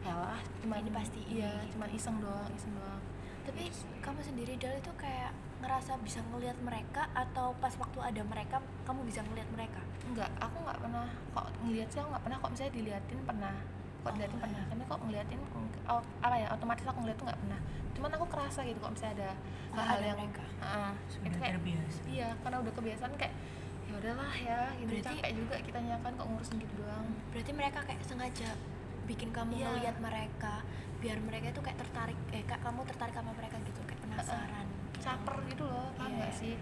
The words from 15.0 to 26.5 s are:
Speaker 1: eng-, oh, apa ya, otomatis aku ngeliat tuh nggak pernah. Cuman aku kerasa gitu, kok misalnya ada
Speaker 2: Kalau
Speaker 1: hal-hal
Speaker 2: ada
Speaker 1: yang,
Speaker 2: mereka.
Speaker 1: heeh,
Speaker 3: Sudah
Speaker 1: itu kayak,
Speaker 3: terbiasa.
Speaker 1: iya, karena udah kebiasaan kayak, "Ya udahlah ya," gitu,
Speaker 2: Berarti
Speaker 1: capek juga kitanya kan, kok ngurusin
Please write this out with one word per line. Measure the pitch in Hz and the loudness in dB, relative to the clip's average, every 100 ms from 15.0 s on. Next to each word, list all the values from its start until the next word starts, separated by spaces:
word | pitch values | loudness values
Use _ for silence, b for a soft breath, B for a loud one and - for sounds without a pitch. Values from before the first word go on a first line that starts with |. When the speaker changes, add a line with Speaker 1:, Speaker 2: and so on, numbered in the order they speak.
| 226 208 208 - - | 0 0 0 -2 -2
Speaker 1:
eng-, | - 226 - - | -2 -2 -2 2
oh, | 233 233 - | 2 2 2
apa | 240 247 | 6 6
ya, | 214 | 4
otomatis | 220 233 233 | 2 2 0
aku | 269 254 | 0 0
ngeliat | 226 220 | 0 0
tuh | - | -2
nggak | - | -2
pernah. | 196 196 B B B - | 0 0 B B B 0
Cuman | 294 | 0
aku | 254 339 | 2 2
kerasa | 302 277 277 254 | 2 0 0 0
gitu, | 220 | 0
kok | 214 | -2
misalnya | 214 220 202 | 0 0 0
ada | 196 | 0
Speaker 2:
Kalau | 190 - - - 220 | -2 -4 -4 -2 2
Speaker 1:
hal-hal | 226 208 | 6 6
Speaker 2:
ada | 208 | 6
Speaker 1:
yang, | 208 | 4
Speaker 2:
mereka. | 208 196 - - | 0 -2 -4 -2
Speaker 1:
heeh, | - 208 202 196 - | 0 2 2 -2 -4
Speaker 3:
Sudah | - 180 | -2 2
Speaker 1:
itu | 175 | 2
kayak, | 254 180 | 2 2
Speaker 3:
terbiasa. | 170 165 156 - - | 2 2 2 -2 -2
Speaker 1:
iya, | 254 233 226 | 0 0 0
karena | 254 254 | 0 2
udah | 220 220 | 0 0
kebiasaan | 226 220 247 285 | 0 0 -2 0
kayak, | 269 - B B B B - | 0 0 B B B B -2
"Ya | 208 | 0
udahlah | 214 247 285 | 0 0 0
ya," | 254 240 233 254 254 | 0 2 4 2 2
gitu, | 226 | 0
Speaker 2:
Berarti | 208 254 254 | 2 0 2
Speaker 1:
capek | - 220 | 2 2
juga | 226 269 | 0 0
kitanya | - 247 233 233 | 0 -2 0 0
kan, | 240 247 | 0 -2
kok | - | 0
ngurusin | 226 - | 0 0